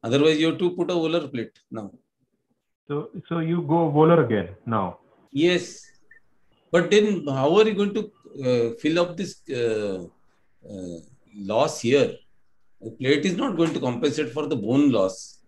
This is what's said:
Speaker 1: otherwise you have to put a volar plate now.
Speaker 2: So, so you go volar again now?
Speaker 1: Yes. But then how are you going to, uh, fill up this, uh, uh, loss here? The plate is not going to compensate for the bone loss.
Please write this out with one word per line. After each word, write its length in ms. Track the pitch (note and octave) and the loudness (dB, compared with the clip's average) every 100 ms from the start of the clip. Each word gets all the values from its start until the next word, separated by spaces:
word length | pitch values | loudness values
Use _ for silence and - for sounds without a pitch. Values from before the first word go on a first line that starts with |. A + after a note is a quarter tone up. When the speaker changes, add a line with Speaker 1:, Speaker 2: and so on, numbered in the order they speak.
Speaker 1:
otherwise 340 | A2+ C3+ D3+ D#3 | 0 2 4 4
you 80 | D#3+ | 0
have 120 | D#3+ | 0
to 120 | F3 | -4
put 220 | F3+ F3 | -2 -2
a 20 | |
volar 340 | F3 D#3+ E3+ C#3+ | -2 0 -2 -4
plate 260 | B2+ G#2+ _ _ | -8 -10 _ _
now. 180 | A2+ G2+ - _ _ _ _ _ _ _ _ _ | -12 -12 -18 _ _ _ _ _ _ _ _ _
Speaker 2:
So, 240 | D3 - - - | -8 -8 -14 -8
so 120 | E3+ | -4
you 220 | D#3+ F3 | -2 -2
go 280 | D3+ E3 E3 | 0 2 2
volar 340 | C#3+ D#3+ E3+ | 4 6 6
again 300 | B2 G#2+ F2+ - | 4 0 -2 -10
now? 340 | - A2 F#2 - _ _ _ | -4 -2 -2 -8 _ _ _
Speaker 1:
Yes. 520 | C#3 E3+ F3+ - - - _ _ - _ _ _ _ _ | 0 2 2 -4 -16 -20 _ _ -20 _ _ _ _ _
But 200 | E3+ E3 | 0 4
then 340 | G3+ G#3+ F#3 C#3+ | 4 4 0 -2
how 300 | C3+ C#3 F#3 | 0 4 4
are 100 | A3 | 4
you 80 | |
going 200 | G3 G3+ | 2 -2
to, 180 | G#3 G#3 _ - C#3 | -2 -8 _ -20 -6
uh, 300 | B2+ B2 A#2 A#2 | 0 2 0 -2
fill 220 | D#3 E3+ | -2 0
up 160 | F3 E3 | 0 -2
this, 240 | F3+ - - | -10 -10 -10
uh, 540 | B2+ A#2 G#2+ G#2 F#2 F2 _ _ _ _ _ - | -2 -2 -2 -4 -6 -10 _ _ _ _ _ -16
uh, 300 | G2+ F2+ E2 - _ _ | -12 -12 -12 -16 _ _
loss 460 | G#2 G2 A2 D3+ - | -14 -2 0 0 0
here? 340 | A2+ C#3 B2 - _ _ _ _ _ - | 2 2 2 -2 _ _ _ _ _ -18
The 100 | A2+ | -18
plate 340 | A2+ C3 D3 | -6 0 2
is 120 | F#3 F3 | 0 -2
not 200 | C#4 E3+ | -4 0
going 160 | E3 | 0
to 80 | C#3 | 0
compensate 500 | B2+ A#2+ D3 D3 D3 | -4 -2 -2 -2 -6
for 160 | B2+ D3 | -6 -4
the 100 | C#3 | -4
bone 360 | G2+ C3 D3 | 0 4 4
loss. 460 | A2 F#2+ F#2+ - - | 4 0 -2 -18 -20